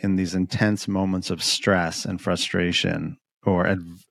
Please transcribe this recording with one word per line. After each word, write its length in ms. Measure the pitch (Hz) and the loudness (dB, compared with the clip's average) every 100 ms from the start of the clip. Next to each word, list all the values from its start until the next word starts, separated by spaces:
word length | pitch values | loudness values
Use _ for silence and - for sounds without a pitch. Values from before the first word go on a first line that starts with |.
in 140 | 98 95 | 0 2
these 180 | 87 | 2
intense 520 | 92 90 - 107 101 - | 0 0 2 2 2 -2
moments 440 | 98 95 92 - | -2 0 -2 -2
of 120 | 85 | -4
stress 640 | - - 104 92 82 - | -2 0 2 2 2 -4
and 160 | 95 92 | -6 -4
frustration 960 | - 87 - 90 87 - 90 82 82 - _ _ | -2 -2 0 0 0 0 0 -2 -6 -10 _ _
or 220 | 101 90 95 | 0 2 2
adv-, 380 | 95 85 87 - | 0 -4 -16 -10